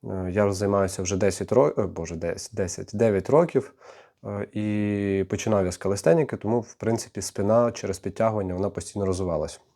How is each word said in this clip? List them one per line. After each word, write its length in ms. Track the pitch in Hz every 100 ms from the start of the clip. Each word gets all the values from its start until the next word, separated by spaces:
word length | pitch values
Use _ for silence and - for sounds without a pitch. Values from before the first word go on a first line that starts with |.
е, 260 | 113 98 92
я 220 | 90 104
займаюся 500 | 95 101 101 95 95
вже 140 | 95 98
десять 360 | 98 92 95
ро-, 280 | 113 147 -
е, 60 | 101
боже, 300 | 85 82 82
десять, 380 | 85 92 -
десять, 360 | 107 92 - 98
дев'ять 360 | 107 113 98 92
років, 440 | 139 175 135 - _ - - - _
е, 220 | 107 101 104
і 720 | 107 107 104 104 101 101 98
починав 400 | 95 107 - 104
я 80 | 92
з 40 | 90
калістеніки, 600 | 95 98 - 165 143 113
тому, 240 | 101 117
в 140 | 107
принципі, 480 | - 110 113 - -
спина 500 | 98 - 101 113 120
через 260 | 113 98 95
підтягування, 560 | 101 95 113 107 95
вона 160 | 90 101
постійно 360 | 101 - - 98
розвивалась. 540 | 92 92 80 80 - _